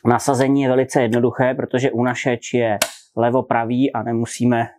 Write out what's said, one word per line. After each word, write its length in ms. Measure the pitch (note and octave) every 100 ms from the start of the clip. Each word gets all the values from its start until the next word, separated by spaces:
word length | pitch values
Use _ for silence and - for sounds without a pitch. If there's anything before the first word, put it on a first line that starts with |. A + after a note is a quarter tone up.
Nasazení 580 | A#2+ A#2 - B2+ C3+ C#3
je 60 | C3+
velice 340 | B2+ B2+ D3
jednoduché, 520 | A#2 A#2+ B2 - B2+
protože 360 | B2+ A#2+ B2+ C3
unašeč 640 | A2+ B2 B2 C3+ A#2+ -
je 240 | B2 A#2 G2+ - - _ -
levopravý 760 | A#2+ B2+ - A#2 A2+ B2 C3+
a 100 | A#2
nemusíme 680 | A#2 A2+ A#2 - A#2+ A#2 C3+